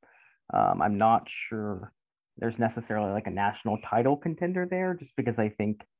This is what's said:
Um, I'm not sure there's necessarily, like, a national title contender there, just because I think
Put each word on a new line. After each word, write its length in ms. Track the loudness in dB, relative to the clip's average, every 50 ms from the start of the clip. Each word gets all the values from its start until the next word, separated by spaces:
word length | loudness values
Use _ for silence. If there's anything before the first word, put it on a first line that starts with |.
| _ _ _ _ _ _ _ _ _ -2 2
Um, 280 | 2 4 4 4 2
I'm 160 | 2 2 2 4
not 300 | 4 6 6 4 2 -2 -12 -14 -10 -8
sure 420 | -6 -6 -6 -6 -6 -8 -10 -14 _ _ _ _ _ _ _ _ _ -4
there's 200 | -4 -2 0 2
necessarily, 540 | 0 0 0 -2 -6 -4 -2 0 0 0
like, 160 | 0 -2 -2 -4
a 40 |
national 480 | -2 0 0 0 0 -2 -2 -4 -4 -4 -2 0
title 260 | 2 2 4 2 2
contender 500 | 0 -2 -4 -4 -2 -4 -2 -2 -2 -2 -2
there, 260 | -2 -2 -2 -2 -2 -4
just 140 | -8 -8 _ -4
because 180 | -2 0 0 0
I 120 | 0 0
think 320 | 0 -2 -2 -2 -2 -4 -8 _ _ _